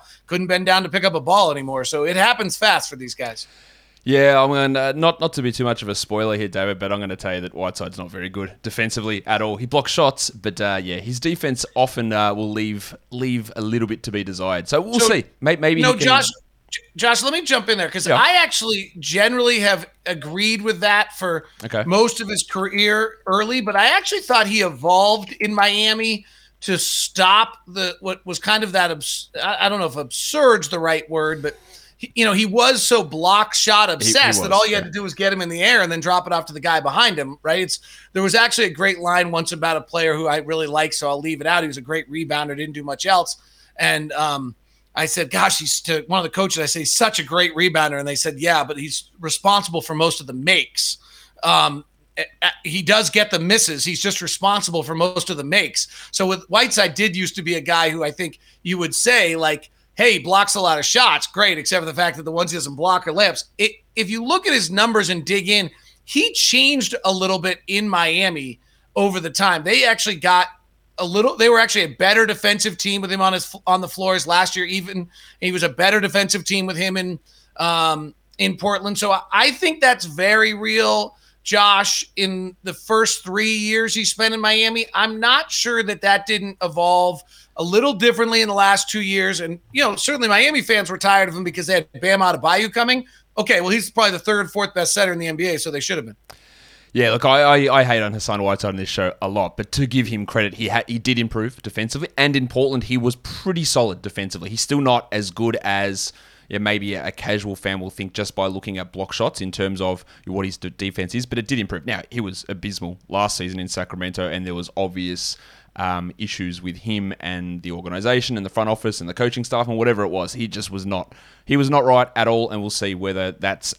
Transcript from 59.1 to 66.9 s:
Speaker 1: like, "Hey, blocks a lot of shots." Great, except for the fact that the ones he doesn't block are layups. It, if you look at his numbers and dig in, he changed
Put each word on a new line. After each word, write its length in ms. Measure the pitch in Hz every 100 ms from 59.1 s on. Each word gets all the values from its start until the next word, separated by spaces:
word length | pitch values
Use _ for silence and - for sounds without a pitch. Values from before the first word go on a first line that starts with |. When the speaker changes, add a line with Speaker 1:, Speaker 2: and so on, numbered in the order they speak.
| 240 175 165
Speaker 1:
like, 340 | 156 151 - _ _
"Hey, 240 | - 233 190
blocks 380 | 151 190 202 208
a 40 |
lot 200 | 180 156
of 40 |
shots." 440 | 135 247 240 147 -
Great, 280 | - 202 160
except 260 | 143 185
for 40 | 160
the 80 |
fact 220 | 151 175 143
that 80 |
the 80 | 156
ones 180 | 165 175
he 60 | 165
doesn't 180 | 143
block 320 | 139 175 180 170
are 60 |
layups. 320 | 160 202 165 - -
It, 180 | 214 - _
if 160 | - 196
you 140 | 226
look 240 | 240 359 392
at 40 |
his 200 | 262 165
numbers 360 | 196 226 214 175
and 160 | 180
dig 240 | 143 202 180
in, 220 | 208 170 - _ _
he 280 | - 285 440
changed 640 | - - 254 269 285 208